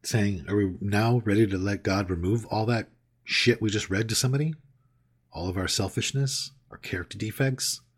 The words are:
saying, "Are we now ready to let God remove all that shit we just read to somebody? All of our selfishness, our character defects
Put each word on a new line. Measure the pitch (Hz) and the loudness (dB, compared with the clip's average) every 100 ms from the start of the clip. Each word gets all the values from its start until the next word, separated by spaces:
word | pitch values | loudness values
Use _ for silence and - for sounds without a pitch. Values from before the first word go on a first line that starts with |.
saying, | - 117 101 95 - | 0 2 2 0 0
"Are | 101 | 2
we | 98 90 | 2 0
now | 101 104 113 123 | 0 2 4 2
ready | 107 101 107 | 4 4 4
to | 95 | 2
let | 95 98 | 0 -2
God | - 98 95 | 0 0 0
remove | 87 87 113 110 | -2 0 0 0
all | 110 110 | -2 0
that | 117 - _ _ _ | 0 -2 _ _ _
shit | - - - 120 | -4 2 2 4
we | 110 | 2
just | 104 - | 0 0
read | 98 110 | -2 0
to | |
somebody? | 107 127 135 156 156 _ _ _ _ _ _ _ | 0 0 0 0 -4 _ _ _ _ _ _ _
All | - 90 | -6 -4
of | 92 | -2
our | 90 | -2
selfishness, | - 95 - - 135 135 - - - _ | 0 -2 -2 -2 0 -2 -2 -8 -14 _
our | - | -16
character | - 92 85 101 | -8 -6 -6 -6
defects | 107 - 135 131 - - _ | -8 -2 -2 0 -4 -6 _